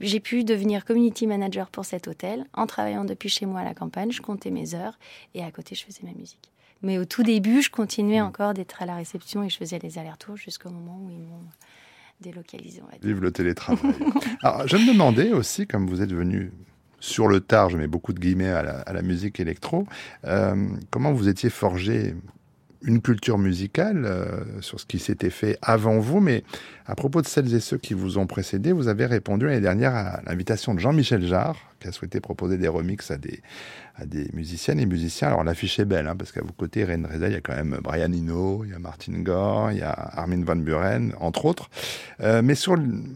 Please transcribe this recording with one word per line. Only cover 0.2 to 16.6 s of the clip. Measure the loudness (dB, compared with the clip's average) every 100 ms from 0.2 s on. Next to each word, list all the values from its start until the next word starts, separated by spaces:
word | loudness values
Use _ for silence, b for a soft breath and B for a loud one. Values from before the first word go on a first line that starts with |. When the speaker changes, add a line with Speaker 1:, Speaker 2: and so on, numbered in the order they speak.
| 0 -2
Speaker 1:
devenir | 2 2 2 0
community | 0 4 4 2 -2
manager | 0 -2 -4 -8
pour | -8
cet | -8 -8 -10
hôtel. | -8 -8 -8 -8
En | -4 -4
travaillant | -2 -4 -2
depuis | -4 -6 -4
chez | -4 -4
moi | -6
à |
la | -6
campagne, | -8 -8 -6 -6
je | -6
comptais | -8 -8 -6
mes | -8 -6
heures | -8 -10 -12 B B B
et | -12
à | -12
côté, | -14 -14 -14
je |
faisais | -14 -16
ma | -16 -16
musique. | -18 -20 _ b b b
Mais | -2 -2
au |
tout | -2 2
début, | 4 4 4 4
je | 2
continuais | 0 -4 0 2 2
Speaker 2:
Mmh. | 2
Speaker 1:
encore | -2 -2
d'être | -2 -8 -8
à | -8
la | -8
réception | -8 -12 -8 -6
et | -4
je | -6
faisais | -8 -8
les | -10 -12
allers-retours | -12 -14 -16 -16
jusqu'au | -14 -14 -14
moment | -14 -14 -14
où | -14
ils | -14
m'ont | -16 -18 -20 -20 b b b b b _
délocalisée, | -18 -16 -16 -18 -16 -18
on | -20
va |
dire. | -8
Speaker 2:
Vive | -2 0
le | 0
télétravail. | 2 0 0 -2 0 2 2 2 0
Speaker 1:
<laughs> | -2 0
Speaker 2:
Alors, | 0 2 2
je | 4
me | 6
demandais | 8 8 6 4
aussi, | 4 0 -4 -2
comme | 0 0
vous | 0
êtes | 0
venu | 0 0 0 -4 -10